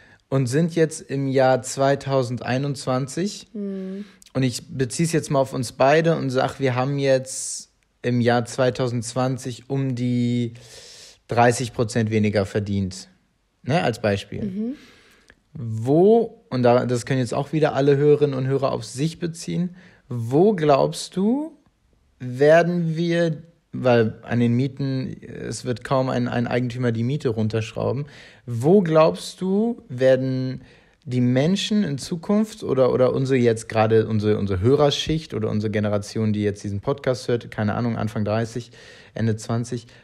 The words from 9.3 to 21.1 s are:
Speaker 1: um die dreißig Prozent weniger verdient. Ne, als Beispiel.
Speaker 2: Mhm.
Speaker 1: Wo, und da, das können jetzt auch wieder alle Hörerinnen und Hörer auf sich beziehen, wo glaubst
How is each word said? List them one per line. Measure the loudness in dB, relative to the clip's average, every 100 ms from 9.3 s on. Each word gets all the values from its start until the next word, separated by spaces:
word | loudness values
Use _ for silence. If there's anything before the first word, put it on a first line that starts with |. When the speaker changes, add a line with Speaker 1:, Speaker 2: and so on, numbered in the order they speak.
| -4 -8 -12 -6
Speaker 1:
um | -4 -2
die | -2 -2 0 0 -2 -4 -8 -20 -20 -20 -20 -20 _ -4
dreißig | 4 4 4 -2
Prozent | -4 -2 0 0
weniger | 2 2 0
verdient. | 0 -2 -2 -2 -4 -6 -18 _ _ _ _ _
Ne, | -2 0
als | 0 0
Beispiel. | 0 0 -4 -8
Speaker 2:
Mhm. | -6 -6 -8 -8 -16 _ _ _ _ _ _
Speaker 1:
Wo, | -12 -8 -4 2 4 6 6 2 -6 -8
und | 2
da, | 4 4 2
das | -2 -2
können | -2
jetzt | -2
auch | -4 -2
wieder | 0 0
alle | 2 2 4
Hörerinnen | 6 4 2 0
und | -2
Hörer | 0 0
auf | -2
sich | -8 -6 -6 -4
beziehen, | -10 -8 -6 -4 -4 -8 -20 _ -10
wo | -8 0 4 4
glaubst | 4 2 4 2 -2 -8